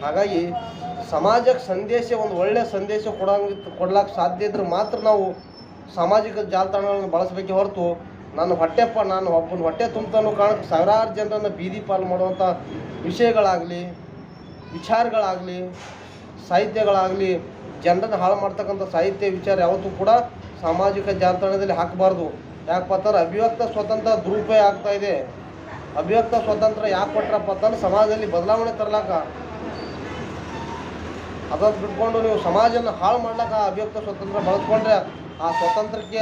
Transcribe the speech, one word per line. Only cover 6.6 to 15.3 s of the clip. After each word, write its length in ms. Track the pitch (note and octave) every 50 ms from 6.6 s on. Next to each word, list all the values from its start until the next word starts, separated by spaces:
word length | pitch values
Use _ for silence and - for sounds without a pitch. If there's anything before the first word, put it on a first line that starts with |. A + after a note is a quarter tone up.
| F#3+ F#3+ G3 G3+ G3 G3+ G3+ G3+ G3 F#3
ಬಳಸಬೇಕೇ 440 | D#3+ E3 F#3 F3+ F3+ F#3 F#3+ F#3 F#3+
ಹೊರತು, 480 | F#3+ G3+ G3 - - F3 F3 E3+ E3+ - - - - - - -
"ನನ್ನ 180 | D3+ E3 F#3 F3+
ಹೊಟ್ಟೆಪ್ಪ, 440 | D#3+ E3 E3 - - A#3 A3+ A3+ A3
ನಾನು 320 | G#3 F#3+ F#3+ F#3+ F#3+ F3+
ಒಬ್ಬನ 280 | E3+ E3 E3 - F#3 F3
ಹೊಟ್ಟೆ 300 | E3 E3 D#3 - A#3 A#3
ತುಂಬ್ತಾನೋ" 440 | - A3 A3 G3+ G3 A3 G#3+ G#3+ G#3+
ಕಾರಣಕ್ಕೆ 360 | G#3 G3+ G#3 G#3+ G#3 - -
ಸಾವಿರಾರು 480 | F3 D#3+ F3 F#3+ G#3 A3 A3 A3 F#3
ಜನರನ್ನ 300 | G3 G#3+ G3+ A3+ G#3+ -
ಬೀದಿ 340 | G3+ F3 D#3 E3+ F#3 F#3 G#3+
ಪಾಲು 240 | - - G3 F#3 F#3
ಮಾಡುವಂಥ 360 | F#3 F3+ F3+ F#3 F#3 F#3 F#3 F#3+ F#3 F3 - - - - - - - - - -
ವಿಷಯಗಳಾಗಲಿ, 880 | E3 F3+ - A#3+ A#3 A3+ A3 G#3 G3 F#3 F3 E3 F3 F3 F3 F3 F3+ F3 - - - - - - - - - - - - - - - -
ವಿಚಾರಗಳಾಗಲಿ, 1040 | E3+ - - A3 A3 A#3 A#3 A3 A3 G#3 F#3+